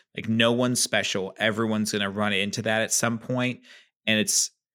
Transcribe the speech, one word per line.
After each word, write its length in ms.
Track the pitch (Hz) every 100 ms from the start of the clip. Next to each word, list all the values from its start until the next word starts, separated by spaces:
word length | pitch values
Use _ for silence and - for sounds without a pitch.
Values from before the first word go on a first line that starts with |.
| _ -
like, 120 | 113
no 240 | 113 113
one's 280 | 120 123 123
special. 520 | - 107 95 101 95 -
Everyone's 540 | 107 107 113 107 104
gonna 180 | 107 101
run 220 | 98 104
into 300 | 98 101 101
that 200 | 110 110
at 100 | 110
some 260 | - 117 113
point. 420 | - 127 123 123 - - _ _ -
And 120 | 107
it's, 300 | 104 - - - _